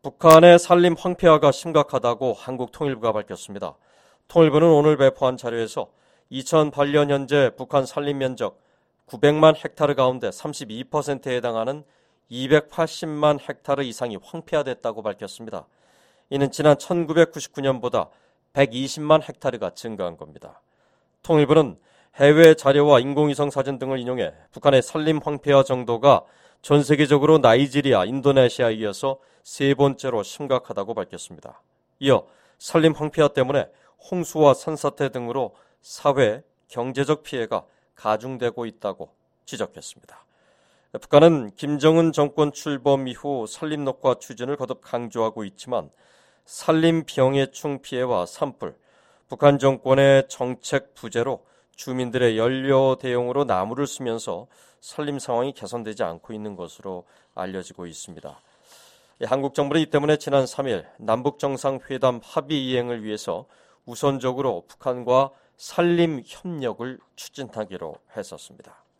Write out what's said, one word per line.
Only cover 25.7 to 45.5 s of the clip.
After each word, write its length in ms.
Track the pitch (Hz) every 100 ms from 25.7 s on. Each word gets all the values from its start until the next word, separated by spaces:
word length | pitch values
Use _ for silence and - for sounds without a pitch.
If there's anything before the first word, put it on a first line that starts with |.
| 127 120 117 139 117 - _ _ _
전 180 | - 147
세계적으로 560 | 131 143 147 143 151 156
나이지리아, 680 | 123 120 139 139 135 107 92
인도네시아에 680 | 135 135 139 123 - 120 110
이어서 440 | 107 95 135 135 _ _
세 300 | - - 139
번째로 480 | 135 139 135 135 117
심각하다고 720 | 98 - 139 127 - 104 98
밝혔습니다. 680 | 110 95 - - 80 - - _ _ _ _
이어 280 | 139 120 - _ _ _
산림 340 | - 170 160
황폐화 360 | 147 151 160 147
때문에 380 | 143 127 143 - _ _ _ -
홍수와 420 | 180 165 156 147
산사태 560 | 127 - 151 147 - 135
등으로 460 | 131 117 131 113 _ _ _
사회, 600 | - - 147 135 113 117 _ _ _
경제적 560 | 120 127 127 139 151
피해가 420 | - 131 110 107 _ _ _ _
가중되고 720 | 107 107 127 131 120 117 117
있다고 420 | - 101 95 80 _ _ _ -
지적했습니다. 800 | - 104 90 - - _ - _ _ _ _ _ _ _ -
북한은 500 | - 147 165 156 107 -
김정은 560 | 143 147 151 165 165
정권 400 | 151 147 143 147
출범 560 | - 156 139 135 139 131
이후 400 | 117 143 135 107
산림 360 | - 156 151
녹화 320 | 139 - 135 123
추진을 380 | - 113 123 143
거듭 240 | 127 123
강조하고 600 | - 120 117 117 110 110
있지만 440 | 101